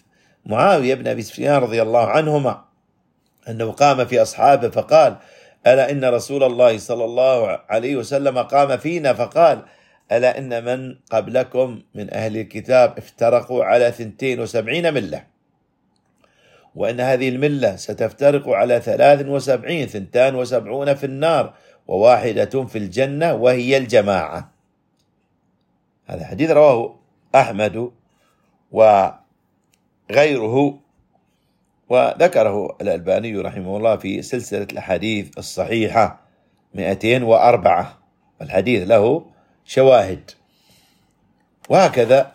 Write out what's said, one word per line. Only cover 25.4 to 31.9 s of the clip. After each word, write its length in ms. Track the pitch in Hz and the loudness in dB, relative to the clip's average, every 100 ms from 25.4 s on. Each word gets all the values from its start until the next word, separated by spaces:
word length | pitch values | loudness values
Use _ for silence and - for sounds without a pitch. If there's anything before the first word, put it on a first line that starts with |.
| _ _ _ _ _ _ - | _ _ _ _ _ _ -16
هذا 200 | 87 - | -14 -10
حديث 260 | 95 160 | -4 2
رواه 440 | 147 151 120 117 - _ _ _ 135 | 6 6 4 -2 -10 _ _ _ 2
أحمد 560 | - 98 107 113 123 - _ _ _ _ _ _ _ - 110 101 92 - _ _ _ _ _ _ _ _ - | 2 0 -4 -4 -10 -12 _ _ _ _ _ _ _ 4 6 6 2 -4 _ _ _ _ _ _ _ _ -2
وغيره، 680 | 120 151 135 110 131 143 143 _ _ _ _ _ _ _ _ _ _ | 2 2 0 -2 0 0 -4 _ _ _ _ _ _ _ _ _ _
وذكره 880 | - | -2